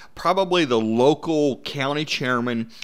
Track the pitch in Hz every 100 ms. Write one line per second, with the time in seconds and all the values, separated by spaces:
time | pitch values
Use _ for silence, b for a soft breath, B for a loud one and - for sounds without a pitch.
0 | B - 170 185 185 180 143 117 110 113
1 | 135 151 165 156 147 117 - 143 135 147
2 | 151 - 131 123 123 117 113 B